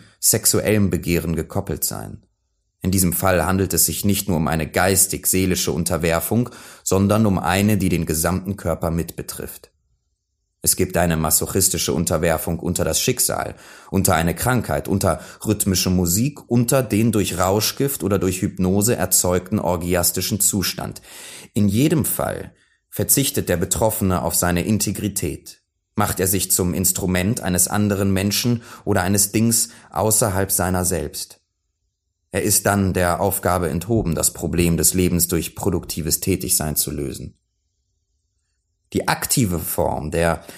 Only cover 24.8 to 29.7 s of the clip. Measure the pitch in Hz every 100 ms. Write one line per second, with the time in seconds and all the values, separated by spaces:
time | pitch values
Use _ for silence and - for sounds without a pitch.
24.8 | - 92 104 - 80 67 - - _ _
25.8 | _ - 104 - 98 98 - - 87 76
26.8 | 92 - 95 90 92 127 95 90 - 104
27.8 | 104 98 101 95 101 101 123 117 - -
28.8 | - 98 90 101 - 110 117 113 -